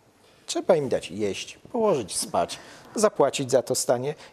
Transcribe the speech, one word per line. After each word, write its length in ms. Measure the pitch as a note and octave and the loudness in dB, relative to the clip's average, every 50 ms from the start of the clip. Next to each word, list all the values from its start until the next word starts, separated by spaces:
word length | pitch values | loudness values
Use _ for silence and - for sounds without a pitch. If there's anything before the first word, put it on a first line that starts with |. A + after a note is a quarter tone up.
| _ _ _ _ _ _ _ _ _ | _ _ _ _ _ _ _ _ _
Trzeba 300 | - - F4 E4+ - F#3+ | -8 -6 -2 2 4 4
im 120 | D#3 C#3+ A#2+ | 4 2 0
dać 220 | G2+ F2 - - | -2 -2 -2 -4
jeść, 480 | E2 G#2 G#2+ G2 F#2 - - - - - - - - | -6 -4 -4 -2 -4 -4 -8 -12 -14 -20 -14 -8 -4
położyć 440 | A#3+ A3 G#3 F3 C3+ G#2 F2 - | 0 2 2 2 0 -2 -4 -6
spać, 420 | - - - - F3+ F3 F3 - - - - - - - - - | -6 -6 -4 -2 -2 -2 -2 -4 -12 -16 -18 -20 -20 -18 -10 -2
zapłacić 560 | B3 G#3 G#3 - - D3 C3 - - C#3 A#2+ | 2 2 2 4 4 2 2 2 -2 -2 2
za 120 | C3+ B2+ A#2 | 2 2 2
to 120 | - B2+ | 2 -2
stanie 400 | - - - B2+ A#2+ B2+ C#3+ D#3 - - - | -2 0 0 0 0 0 -4 -8 -8 -12 -18